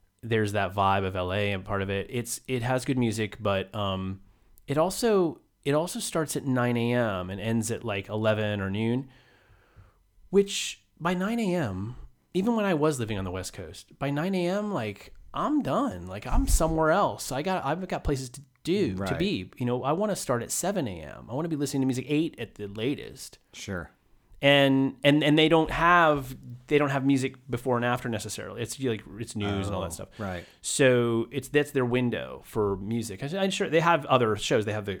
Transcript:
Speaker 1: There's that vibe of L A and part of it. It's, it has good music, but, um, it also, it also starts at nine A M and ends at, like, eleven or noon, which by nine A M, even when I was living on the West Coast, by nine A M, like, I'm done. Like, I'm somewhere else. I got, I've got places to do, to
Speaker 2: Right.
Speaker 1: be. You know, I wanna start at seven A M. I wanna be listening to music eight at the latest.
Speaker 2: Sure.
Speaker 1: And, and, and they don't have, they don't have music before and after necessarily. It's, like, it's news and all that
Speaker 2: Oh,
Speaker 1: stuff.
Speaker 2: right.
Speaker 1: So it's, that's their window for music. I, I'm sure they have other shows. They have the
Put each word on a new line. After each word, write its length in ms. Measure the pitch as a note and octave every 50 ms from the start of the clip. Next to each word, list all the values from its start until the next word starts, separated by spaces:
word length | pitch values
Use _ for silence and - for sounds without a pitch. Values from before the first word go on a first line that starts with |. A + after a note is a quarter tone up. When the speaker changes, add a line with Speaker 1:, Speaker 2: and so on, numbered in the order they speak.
| _ _ _ _
Speaker 1:
There's 300 | - A2 A#2 A2 G#2+ G2+
that 220 | G2+ G#2 G2 F2+ F#2+
vibe 300 | G2+ G2 G2 G2 G2 F#2+
of 100 | F#2+ F#2+
L 160 | F#2 F2+ F2+
A 180 | F#2 G#2 G#2 G2+
and 120 | G2+ F#2 F#2+
part 160 | G#2 G#2 G2
of 80 | G2 G2
it. 180 | G2 G2 F#2 -
It's, 300 | - A#2+ A2+ - - - _
it 160 | - B2+ B2
has 220 | A2+ A#2+ B2+ B2+ B2+
good 140 | - C3+ B2+
music, 400 | A#2+ A2+ G#2 A2+ G#2+ G2 - -
but, 340 | G#2+ G#2 G2 F#2+ F#2+ - -
um, 460 | G#2+ G2+ G2 F#2+ F#2+ F#2+ F#2+ F#2+ F#2+ - - _ _ _ _ _ - -
it 100 | - C#3
also, 640 | D3+ D#3+ F#3 F#3 - B3 A3+ G#3+ F#3+ F3+ D#3+ - - _ _ _ _ -
it 80 | C#3
also 260 | C#3+ D3+ E3 F#3 - A#3+
starts 380 | - - - E3+ D#3 C#3+ -
at 80 | D3 -
nine 320 | C3+ B2+ B2+ B2 B2 A#2+
A 160 | A#2+ A#2 A#2+
M 380 | A#2+ B2 A#2+ A2 G2 F2+ F2+ F2+
and 100 | G2 G2
ends 300 | G2 A2+ A2+ A#2 G#2+ A2
at, 140 | A2+ - -
like, 240 | A2+ G2+ G2 F#2+ -
eleven 500 | G#2 G#2+ A2 A2 A2 G#2+ G#2+ G#2 G#2 G2+
or 80 | F#2+ F#2+
noon, 380 | G2 G#2+ A2 A2+ A#2+ C3 C3+ - - - _ _ _ _ _ _ _ _ _ _ _ - - _ _ _ _ _ _ _ - -
which 520 | F#3 G3+ G3 G3 - - - - - - _ _ _ -
by 160 | D3 F3 F#3
nine 260 | F3+ F#3 G#3 A#3 A#3
A 140 | A3+ F#3 F3
M, 420 | F3+ D3 G#2+ F#2 F#2 G2+ A#2 B2+ - - - _ _ _ _ -
even 200 | F3 F#3+ A#3+ A#3
when 120 | A3 G#3
I 80 | G3 F3
was 260 | D3 D3 D#3+ D3 A#2+
living 160 | A2+ G#2 A2 F#2+
on 60 | F#2+
the 60 | F#2
West 220 | F2+ F#2+ F2+ - -
Coast, 440 | - F2+ D#2 F2+ - - - - -
by 120 | C3+ C#3+
nine 240 | C#3+ D3 D#3+ F#3+ G3
A 120 | F#3 F3
M, 260 | F3 F#3+ G#3 G#3+ G#3
like, 420 | G3 C#3+ A2+ G#2+ G2+ - - - - - - -
I'm 300 | - C#3 E3+ A#3+ D4+ D4
done. 440 | - - C#3+ G#3 C#4+ - F#2 F2+ F2
Like, 200 | F#2 F#2 G#2 G#2
I'm 200 | B2+ B2 C4 C#4
somewhere 440 | - - - E3 D#3+ D#3+ D#3+ D#3+ D#3
else. 420 | E3 G3+ G3 C3+ G2+ - - -
I 80 | C3+ C3+
got, 240 | D#3 F#3 F#3 E3+ -
I've 240 | C#3 D#3 F3+ F#3+ F3+
got 160 | F#3 D3 -
places 240 | - D3 B2+ C3 B2+
to 120 | - - - _ _ _
do, 320 | - D3+ F3+ G#3+ F#3 A#2 F#2
to 80 | F#2
Speaker 2:
Right. 160 | G2 F#2+ - -
Speaker 1:
be. 320 | F3 G#3 E3+ G2+ F2+ F#2 -
You 80 | - B2+
know, 180 | A#2+ B2 B2+ B2+
I 80 | C3+
wanna 240 | D#3 F3+ G#3 G#3+ F3+
start 260 | - - - B2+ A#2
at 80 | A2+ -
seven 360 | - - - F3+ G#3 G3 C#3+
A 140 | G#2+ F2+ E2+
M. 260 | D2+ C#2+ - - B1 -
I 40 | A#2
wanna 140 | C#3 E3 E3
be 80 | D#3+
listening 240 | C#3 D3 C3+ - C3+
to 60 | C3
music 180 | C3 B2 B2+ - -
eight 260 | D3+ D3+ E3+ - - -
at 180 | A#2 - -
the 100 | - G#2 G2+
latest. 680 | G2 G#2+ A2 C3+ C#3+ G2 - - - - - - - - _ _ -
Speaker 2:
Sure. 360 | - - - F#2+ F2 D#2+ - _ _ _ _ _ _ _ _ - -
Speaker 1:
And, 540 | C#3+ C#3+ C#3+ C#3+ C#3 C3+ C3+ C3+ C3+ C3+ - - -
and, 180 | C#3+ D3 D3+
and 160 | C#3+ D3+ D3 D#3
they 120 | D#3 D#3
don't 200 | E3 D#3+ D#3+ D3+
have, 640 | C3+ C#3 E3 E3+ F3 F3 E3+ D#3 D3 C#3+ C3 B2 C3 - - B2+ A#2+ - - -
they 100 | D3 C#3+
don't 100 | D3 C#3
have 160 | C#3 C#3 C3
music 300 | C#3 C#3 B2+ C3 C3+ - - - -
before 260 | B2 A#2 - C3+ B2
and 80 | A#2 A#2+
after 240 | B2 B2 B2+ - B2
necessarily. 540 | A2+ G2+ - G#2+ - - - F#2+ G2 A#2
It's, 180 | A#2 - - -
like, 220 | C3 B2 A2+ G#2 - - F2+ G#2+
it's 180 | A#2 - -
news 300 | G#2+ G#2 G2+ G2+ G2 F#2
and 80 | F#2 G2+
all 80 | F#2
that 60 | F#2 F2
Speaker 2:
Oh, 60 | E2+
Speaker 1:
stuff. 140 | - - - - -
Speaker 2:
right. 260 | G#2+ F#2+ F2+ F2 E2+ - - _
Speaker 1:
So 680 | - - - - C#3 B2+ B2+ B2 A#2+ A#2+ A#2 A#2 A2+ -
it's, 180 | C#3+ C#3+ C3+ -
that's 240 | - C#3+ C#3+ D3
their 120 | - C3+ B2+
window 560 | A#2+ A#2+ B2+ B2+ A#2+ A2 E2+ B1+ C2 C2 C2 -
for 320 | - - A2+ G#2 G2+ G2
music. 460 | F#2 F#2+ G#2 A2+ A#2 G#2+ - F#2+ F#2+
I, 140 | C3+ C#3+ F3
I'm 140 | G3 F#3+ G3
sure 180 | F#3+ - G3 C#3
they 120 | D3 E3
have 260 | D#3+ E3+ E3+ D3+ -
other 300 | - C3+ B2+ A#2+ A2 G#2+
shows. 280 | G2+ - - D3+ A2+ G#2
They 80 | A2
have 140 | G#2 G#2+ G2+
the 140 | G#2 F#2+ -